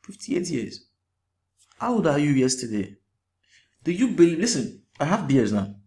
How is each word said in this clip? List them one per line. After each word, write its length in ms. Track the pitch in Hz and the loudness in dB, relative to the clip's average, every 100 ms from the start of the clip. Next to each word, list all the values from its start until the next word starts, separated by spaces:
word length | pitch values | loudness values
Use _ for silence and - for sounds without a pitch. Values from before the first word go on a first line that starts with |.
fifty-eight 480 | - - - 175 170 | -20 -18 -6 -4 -2
years, 380 | 139 104 - _ _ _ _ _ _ _ _ _ _ | -6 -6 -12 _ _ _ _ _ _ _ _ _ _
how 160 | 233 | -2
old 140 | 233 160 | 0 2
are 100 | 143 | 2
you 140 | 147 | 2
yesterday? 640 | 135 127 127 120 107 92 - _ _ _ _ _ _ _ _ | 2 2 -2 -4 -6 -6 -12 _ _ _ _ _ _ _ _
Do 80 | - | -6
you 160 | 180 247 | -2 -2
believe, 320 | 175 170 160 | 6 4 6
listen, 420 | 233 147 110 - _ - | -2 -2 -6 -10 _ -6
I 60 | 147 | -2
have 220 | 208 147 | -2 2
beers 260 | 139 104 | 2 2
now. 220 | 104 98 - | 0 -4 -10